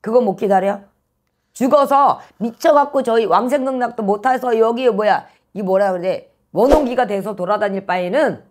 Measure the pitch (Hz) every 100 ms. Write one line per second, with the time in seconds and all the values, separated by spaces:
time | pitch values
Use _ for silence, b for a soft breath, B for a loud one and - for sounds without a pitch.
0 | - 240 220 185 196 196 196 202 - _
1 | _ _ _ _ _ - 254 285 277 269
2 | 269 - B _ 226 - 330 285 285 285
3 | 247 226 214 175 247 277 262 262 247 240
4 | 202 208 262 254 254 226 220 233 254 202
5 | 214 165 - b _ 190 190 190 202 180
6 | 180 165 - _ _ 165 247 302 262 247
7 | 226 202 196 185 180 208 208 190 190 180
8 | 180 247 277 139 _